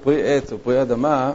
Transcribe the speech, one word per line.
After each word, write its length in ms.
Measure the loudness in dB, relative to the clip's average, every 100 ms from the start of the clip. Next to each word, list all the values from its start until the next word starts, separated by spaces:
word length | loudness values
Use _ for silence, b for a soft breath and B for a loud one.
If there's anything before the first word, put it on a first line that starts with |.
פרי 340 | 0 0 2 0
עץ 160 | -2
או 60 | -6
פרי 240 | 0 0
אדמה, 500 | 2 0 0 0 -2